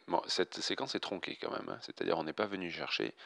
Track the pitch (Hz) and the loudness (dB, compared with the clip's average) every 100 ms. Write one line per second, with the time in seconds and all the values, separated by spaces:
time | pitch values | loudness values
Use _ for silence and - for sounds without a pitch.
0 | - 87 - - 92 - - 101 131 101 | 2 2 4 2 2 2 0 0 0 0
1 | - 95 - - - 104 - 90 - - | 0 -2 -4 -4 -2 -2 -4 -6 -6 -2
2 | 90 85 - - 104 98 87 80 67 - | 2 2 2 0 0 0 -2 -2 0 0
3 | 53 - | 0 -2